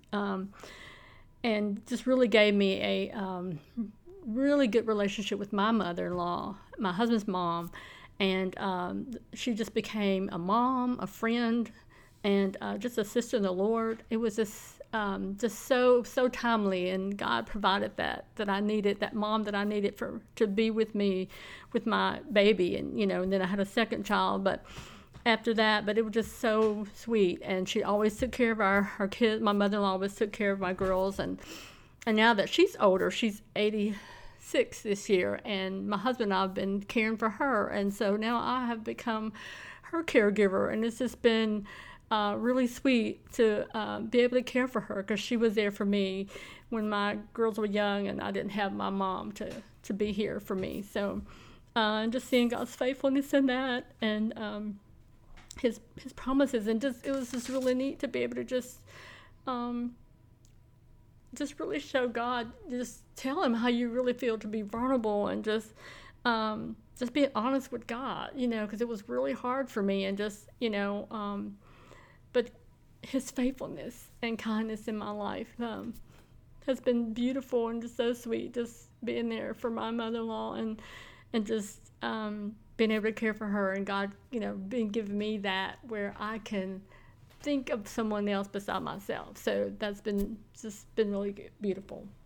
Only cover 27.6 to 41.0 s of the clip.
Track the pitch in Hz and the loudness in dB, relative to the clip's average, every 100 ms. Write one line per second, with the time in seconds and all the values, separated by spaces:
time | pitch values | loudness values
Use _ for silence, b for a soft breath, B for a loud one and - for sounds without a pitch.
27.6 | 190 220 196 208 214 208 254 - 233 220 | 0 0 2 2 2 2 -2 2 2 4
28.6 | 196 196 202 - 196 - 226 220 220 202 | 4 4 2 0 -2 2 4 4 4 4
29.6 | 202 208 202 190 202 202 208 - 202 196 | 4 4 2 2 -2 0 -2 0 0 2
30.6 | 185 185 190 185 190 196 180 185 B B | 0 0 2 2 2 0 -4 -6 B B
31.6 | B B B - - 214 226 220 156 - | B B B -6 2 6 6 6 4 4
32.6 | 381 - 208 185 185 - 226 202 - - | 4 6 6 6 4 0 -2 -2 -6 0
33.6 | 208 214 208 202 - - - - - 302 | 0 2 0 -2 -8 -16 -18 -18 -2 0
34.6 | - - 220 202 - 190 196 202 - 196 | 0 -2 -2 -2 2 4 4 0 -2 -4
35.6 | 190 190 196 208 254 247 208 190 190 190 | -2 -4 -2 0 0 0 2 2 2 0
36.6 | 196 196 202 233 220 220 220 208 285 226 | -2 -2 -2 0 0 2 0 0 2 2
37.6 | - 202 202 202 208 208 220 233 - 247 | 2 0 0 0 2 2 0 0 0 0
38.6 | 240 226 220 226 - 220 220 214 B B | -2 -2 -6 -6 -4 -2 -4 -6 B B
39.6 | B B - 339 330 269 208 202 202 190 | B B -6 -4 2 4 6 6 4 4
40.6 | 202 220 233 226 | 0 0 -2 -2